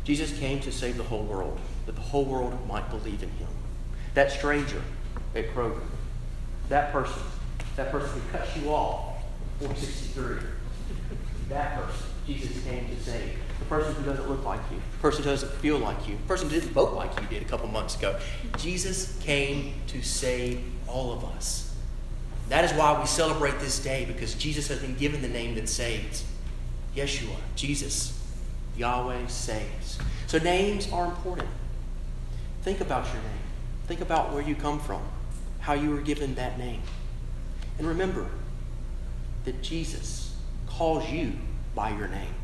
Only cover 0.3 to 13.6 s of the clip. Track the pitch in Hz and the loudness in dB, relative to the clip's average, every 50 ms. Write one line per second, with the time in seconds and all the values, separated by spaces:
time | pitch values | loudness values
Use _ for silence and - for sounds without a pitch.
0.3 | 143 131 139 131 139 139 - 143 - - 131 123 123 120 110 - 120 107 104 104 | 0 -2 0 0 0 0 0 -2 -2 0 0 0 0 0 0 0 0 0 0 0
1.3 | 104 95 90 76 - 82 - - - - - - 107 - - - - 143 139 135 | 0 0 0 0 0 -2 -2 -2 -2 -2 -2 -2 -2 -4 -4 0 2 2 2 2
2.3 | 131 127 123 120 117 113 117 110 101 107 107 - - 107 107 110 104 98 98 92 | 2 0 0 0 -2 -2 -2 -2 -2 0 0 -2 -2 -2 -2 -2 -2 -2 -2 -4
3.3 | 92 - - - - - - - - - - - - - - - - 139 143 139 | -2 -4 -4 -4 -4 -4 -4 -4 -4 -4 -4 -4 -4 -4 -4 0 6 6 6 6
4.3 | - - - 147 147 147 143 127 - 113 - - - - - - - - - - | 4 2 2 4 4 4 2 2 0 -2 -2 -2 -4 -4 -4 -2 -2 -2 -2 -2
5.3 | - 113 107 - - 123 120 113 104 - - - - - - - - - - - | 0 0 0 0 0 0 0 0 0 -2 -2 -4 -4 -4 -4 -4 -4 -4 -4 -4
6.3 | - - - - - - - - 135 147 147 - - 143 127 - - - - - | -4 -4 -4 -4 -2 -2 0 4 4 4 4 4 2 2 2 0 -2 -2 -4 -4
7.3 | - - - - - - - - - - 135 - - 143 123 - - 123 120 - | -4 -4 -4 -2 -2 -2 -4 -2 -2 -2 -2 0 0 0 0 0 -2 -2 -2 -2
8.3 | - 170 - - - 156 143 147 151 151 - - - - - - - - - - | -2 -2 -2 -2 -2 -2 0 2 2 2 2 2 0 0 -2 -4 -2 -4 -4 -4
9.3 | - - - - - - 143 110 110 104 - - - - - - - 135 123 110 | -4 -4 -4 -4 -2 -2 -2 -2 -2 -2 -2 -2 -2 -2 -2 -2 -2 -2 -2 0
10.3 | 107 - - - - - - - - - - - - - - - - - - - | -2 -2 -2 -2 -4 -2 -4 -4 -4 -4 -4 -4 -2 -2 -2 -4 -4 -4 -2 -2
11.3 | - - - - 135 139 127 123 - 110 107 98 - - - - - - - 143 | -2 -2 -2 -2 0 0 0 0 0 -2 -2 -2 -2 -2 -2 -4 -4 -4 -2 -2
12.3 | 143 135 127 120 113 117 117 139 123 120 120 110 - - - - 117 113 - - | -2 -2 -2 -2 -2 -2 -2 -2 -2 -2 -2 -2 -2 -2 -2 -2 -2 -2 -2 -2
13.3 | - - - - - - | -2 -2 -2 -2 -2 -2